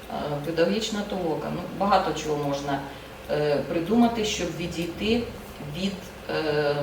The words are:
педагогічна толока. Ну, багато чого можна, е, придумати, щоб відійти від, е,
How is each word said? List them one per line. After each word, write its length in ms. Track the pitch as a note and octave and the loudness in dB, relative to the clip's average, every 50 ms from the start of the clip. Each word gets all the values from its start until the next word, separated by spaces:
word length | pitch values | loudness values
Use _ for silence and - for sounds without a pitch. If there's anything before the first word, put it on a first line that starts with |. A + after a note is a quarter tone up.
| - - A2+ A2+ A#2 A#2 C#3+ C#3+ C#3+ | -12 -8 -6 -4 -4 -2 -4 -2 -2
педагогічна 560 | E3 E3 E3 E3+ G3 G3 A3 A3 - G#3+ G#3 G3 - | -2 2 2 4 4 4 2 0 0 -2 -2 -2 -2
толока. 380 | G3+ F#3+ F3 D#3+ D3+ C#3+ - D3+ D3+ | -2 -2 0 0 -2 -2 -2 -4 -4
Ну, 60 | E3 F#3 - - E3 | -4 -6 -6 -2 0
багато 420 | G3 G3+ G3 F3+ - E3 D3+ - - | 4 6 6 6 6 4 0 -2 0
чого 200 | D#3 D3 D3 D3 | 0 0 0 2
можна, 360 | C#3+ C#3 C3+ - C#3+ C#3 C#3+ - - - - - - - - - - | 0 0 0 0 -2 -2 -2 -4 -6 -10 -12 -14 -14 -16 -14 -4 -2
е, 240 | D3 D3 D3+ D3 C#3+ - - - | 0 2 4 4 4 2 2 0
придумати, 560 | E3+ E3+ E3 F3+ A3 A#3+ A#3+ A3+ - A3 G#3+ | 0 0 2 4 6 6 6 6 4 2 0
щоб 220 | - - - F3 D#3+ D3+ D3+ | 0 0 -2 -2 -4 -2 -4
відійти 640 | F3 D#3+ D3+ D#3+ F3 E3+ - F3+ G3+ G#3+ A#3 B3 - - - - - - - - C#3+ D3 D3+ E3+ | -4 -4 -4 -4 -4 -4 -4 -2 0 2 2 2 2 -2 -6 -10 -12 -14 -12 -12 -10 -10 -6 -4
від, 140 | F#3+ G3 F#3+ - - - - - - - | -4 -4 -4 -6 -10 -12 -14 -12 -8 -4
е, 460 | D#3 D#3 D#3 D3+ D3 D3 D3+ D3 D3 D3 | -4 -2 0 2 2 2 2 2 2 0